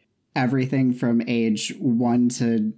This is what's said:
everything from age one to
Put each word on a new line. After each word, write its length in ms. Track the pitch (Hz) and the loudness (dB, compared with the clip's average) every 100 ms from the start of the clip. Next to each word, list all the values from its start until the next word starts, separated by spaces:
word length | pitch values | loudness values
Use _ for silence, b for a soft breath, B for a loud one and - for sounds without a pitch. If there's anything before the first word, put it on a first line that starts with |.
| _ _ _ | _ _ _
everything 600 | 143 123 135 127 135 127 | -2 0 0 0 2 0
from 260 | 123 123 117 120 | 0 0 0 0
age 480 | 117 113 107 - - | 0 0 -2 -4 -4
one 520 | 135 117 120 123 120 | -2 0 2 2 0
to 420 | 123 117 113 107 | 0 0 0 -2